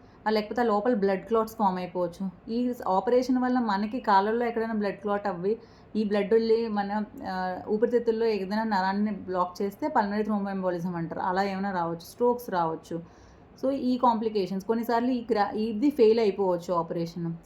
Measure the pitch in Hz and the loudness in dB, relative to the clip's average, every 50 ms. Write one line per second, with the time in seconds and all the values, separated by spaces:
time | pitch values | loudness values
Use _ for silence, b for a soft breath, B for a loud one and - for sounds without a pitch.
0 | B B B B - 214 214 220 214 - 220 247 240 226 208 208 208 247 247 202 | B B B B -2 0 0 0 0 0 -2 0 2 2 2 2 2 2 2 2
1 | 196 196 190 185 190 - 226 226 220 220 - - 214 185 185 185 180 175 - 180 | 2 2 0 0 -2 0 0 0 0 0 -2 -2 0 0 0 -2 -4 -6 -4 -4
2 | 175 170 175 - 190 185 - - - - 226 240 247 247 240 - - - 190 190 | -4 -4 -4 -6 -8 -8 -8 -10 -10 -6 -4 -2 -2 -2 -4 -4 -2 0 0 0
3 | - 240 247 254 254 - 254 247 247 247 247 254 233 220 196 196 220 214 262 247 | 2 4 4 4 4 4 2 2 2 2 2 2 2 0 0 0 -2 -2 -4 -2
4 | - 220 196 190 202 214 226 240 240 233 220 226 226 226 220 208 208 196 190 - | 2 4 6 6 6 4 2 0 0 0 0 -2 -2 0 -2 -2 -2 -2 -4 -4
5 | - 208 202 202 202 202 185 170 180 202 233 B B B B B B B - 214 | -2 -2 -2 0 -2 -2 -4 -2 -2 -2 -2 B B B B B B B -4 -2
6 | 220 196 208 208 196 185 226 226 226 226 220 233 233 220 208 208 196 202 208 214 | 0 0 0 0 2 4 4 4 4 4 2 2 2 0 -2 -2 -2 -2 -2 -4
7 | 208 - - - - 190 190 185 185 185 180 - - - 214 214 240 208 247 233 | -4 -6 -8 -12 -10 -6 -4 -4 -4 -4 -4 -6 -4 -4 0 2 2 2 2 2
8 | 233 233 220 220 226 226 214 190 190 185 208 220 226 220 208 185 185 190 196 202 | 2 0 0 2 0 0 0 -2 -2 -2 -2 -2 0 0 0 0 0 0 0 0
9 | 208 214 196 185 185 185 185 180 180 180 - - 202 202 196 - 294 311 302 240 | 0 -2 -2 -6 -6 -4 -2 -2 -2 -2 -2 -4 -6 -6 -4 -4 -4 0 0 0
10 | 208 202 208 214 214 214 214 202 196 202 190 190 185 180 175 175 170 185 175 170 | 0 2 0 -2 -2 0 -2 -2 -2 -4 -4 -2 -2 -2 -2 -2 -4 -4 -4 -4
11 | 165 165 165 - - 190 180 190 202 196 190 190 196 202 190 175 170 165 165 170 | -6 -6 -6 -4 -2 -2 0 0 0 -2 -2 -4 -4 -2 -2 -2 -2 -2 -4 -6
12 | - - - - 240 247 240 240 - - 190 175 165 160 160 160 - - 170 170 | -10 -12 -4 0 2 2 2 0 -4 -4 -2 0 0 -2 -2 -6 -8 -10 -10 -10
13 | 170 B B B B B B B B B - - - 262 277 269 - 247 254 - | -10 B B B B B B B B B -10 -4 -2 -2 -2 0 0 0 2 4
14 | 262 240 226 214 226 220 214 202 185 165 196 190 - - 226 233 226 247 233 233 | 4 4 4 2 0 -2 0 0 -2 -2 -2 -4 -2 -2 -2 0 0 0 0 2
15 | 247 262 254 240 220 - 220 208 202 - - 214 214 233 214 208 269 294 285 - | 2 0 0 -2 -2 0 0 0 0 0 0 -2 -2 -2 0 0 0 2 4 6
16 | 226 214 226 233 226 196 190 196 196 185 175 170 170 - 180 170 165 - 175 170 | 6 6 8 6 4 2 2 2 2 0 0 0 -2 -2 0 0 0 -2 -4 -4
17 | 170 170 - 175 170 165 165 - - | -4 -4 -6 -6 -6 -6 -6 -6 -4